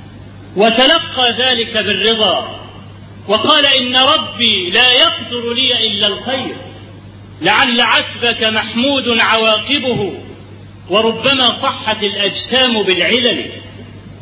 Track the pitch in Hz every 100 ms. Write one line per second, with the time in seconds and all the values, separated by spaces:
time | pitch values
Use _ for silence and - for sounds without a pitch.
0 | - - - - - 185 226 226 269 330
1 | - 262 247 220 262 240 220 220 202 190
2 | 214 220 202 143 110 - - - - -
3 | - - - 220 - 302 277 262 247 254
4 | 262 302 220 202 233 196 175 214 254 247
5 | 330 - 233 240 233 240 262 240 220 202
6 | 208 196 247 262 240 - - - - -
7 | - - - - 170 220 269 240 226 277
8 | - - 240 226 220 214 220 233 269 269
9 | 240 226 202 226 220 214 214 285 247 208
10 | 190 135 - - - - - - - 196
11 | 226 220 262 262 240 - 269 - 220 214
12 | 208 202 202 - - 254 254 220 185 175
13 | 165 240 240 160 - - - - - -
14 | - -